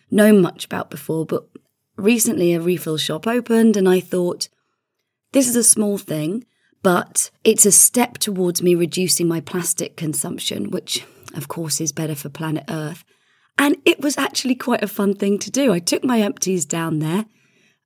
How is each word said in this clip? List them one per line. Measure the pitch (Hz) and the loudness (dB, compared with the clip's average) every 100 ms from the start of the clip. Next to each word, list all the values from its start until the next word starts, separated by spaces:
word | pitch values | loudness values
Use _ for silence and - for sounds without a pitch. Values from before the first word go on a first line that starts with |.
| _ | _
known | 202 208 208 | 4 8 6
much | 170 - - | 4 -2 -10
about | 180 - | -10 -10
before, | 151 - 160 156 | -12 -6 -6 -4
but | 151 - - _ _ _ - | -6 -6 -20 _ _ _ -2
recently | 202 233 233 175 175 | 2 2 0 2 2
a | 170 | 2
refill | 170 175 160 156 | 0 -2 -2 -4
shop | - 156 226 | -4 -4 -2
opened | 240 240 226 226 208 | -2 2 4 6 6
and | 190 | 4
I | 185 | 2
thought, | 180 185 175 151 - _ _ _ _ _ _ _ _ | 2 -2 -2 -4 -10 _ _ _ _ _ _ _ _
"This | 277 247 | 0 2
is | 240 | 2
a | |
small | 220 - 208 196 | 2 2 0 -2
thing, | - 156 156 226 - _ _ _ | -4 -4 -4 -6 -10 _ _ _
but | 185 180 - - - _ | 2 2 0 -4 -6 _
it's | 220 202 202 | 2 4 4
a | |
step | - - 247 240 - | 4 4 2 -2 -2
towards | 214 185 180 175 | -6 -2 -2 0
me | 180 | 2
reducing | 170 170 180 185 - 170 | 2 2 0 0 0 0
my | 165 | -2
plastic | - 180 170 - - - | -4 -4 -4 -6 -8 -8
consumption," | 156 147 - - - - - | -6 -6 -6 -8 -8 -6 -6
which, | - - - - _ - - | -8 -6 -8 -10 _ -16 -12
of | 139 | -10
course, | 170 160 - | -8 -6 -4
is | 160 | -4
better | - 156 147 | -4 -6 -6
for | 147 | -10
planet | 143 160 156 - | -8 -6 -6 -6
Earth. | 160 151 175 _ _ _ _ _ - | -8 -8 -12 _ _ _ _ _ -2
And | 285 302 349 | 0 2 2
it | - | 2
was | 294 277 | 0 -2
actually | 277 - 254 254 | -4 -4 -2 -2
quite | 247 240 | -2 -2
a | 202 | -2
fun | - 202 | -2 -2
thing | 196 202 202 | 0 0 -2
to | 190 | -2
do. | 262 269 | 0 2
I | 175 | 0
took | - 294 | -2 -2
my | 254 233 | 0 0
empties | 202 - 185 180 - | 0 -2 -4 -2 -2
down | 170 165 156 | -4 -2 -2
there. | 156 185 220 _ _ _ _ _ | -2 -2 -4 _ _ _ _ _